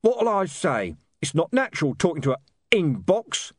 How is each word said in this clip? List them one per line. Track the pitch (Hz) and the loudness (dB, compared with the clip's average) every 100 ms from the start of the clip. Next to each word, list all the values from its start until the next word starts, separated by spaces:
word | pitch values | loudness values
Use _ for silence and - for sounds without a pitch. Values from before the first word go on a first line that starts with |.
What'll | 220 240 226 | 2 2 2
I | 202 190 | 2 -2
say? | - 175 120 95 76 _ _ | -2 -2 -2 -4 -8 _ _
It's | 143 | -4
not | 147 165 | -2 0
natural | 254 262 - 147 | 0 -2 -2 -4
talking | 120 180 156 | 0 0 0
to | 139 | -2
a | 127 _ _ _ | -4 _ _ _
ing | 220 165 | 2 2
box. | 110 90 202 226 - - | 0 2 0 0 -10 -10